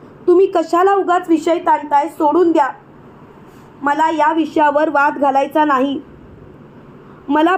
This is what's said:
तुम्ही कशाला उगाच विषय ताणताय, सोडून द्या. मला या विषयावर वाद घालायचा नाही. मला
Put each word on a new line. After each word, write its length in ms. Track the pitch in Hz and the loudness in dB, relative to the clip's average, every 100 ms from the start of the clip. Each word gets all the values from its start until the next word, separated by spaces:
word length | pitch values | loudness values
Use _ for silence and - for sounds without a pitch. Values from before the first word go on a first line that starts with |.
| - - - | -20 -6 0
तुम्ही 180 | 349 381 | 2 2
कशाला 480 | 359 320 339 381 | 0 -2 0 2
उगाच 360 | 392 349 359 349 | 0 0 -2 0
विषय 280 | 320 339 330 | -2 0 -2
ताणताय, 480 | 339 302 294 285 320 | 0 -2 0 -2 -2
सोडून 440 | - 302 311 339 | -2 0 2 2
द्या. 160 | 311 262 - - - - - - - - - - - | 2 0 -6 -20 -20 -20 -20 -20 -20 -20 -20 -20 -8
मला 280 | 285 294 320 | -4 -2 -2
या 220 | 320 302 | 0 0
विषयावर 560 | 320 294 320 294 285 311 | 0 -2 0 0 0 0
वाद 280 | 285 294 285 | 0 0 0
घालायचा 480 | 277 269 277 311 302 | 0 0 0 0 0
नाही. 340 | 269 277 269 - - - - - - - - - - - - - | 0 -2 -6 -12 -20 -20 -20 -20 -20 -20 -20 -20 -20 -20 -14 -4
मला 260 | 302 330 | 0 0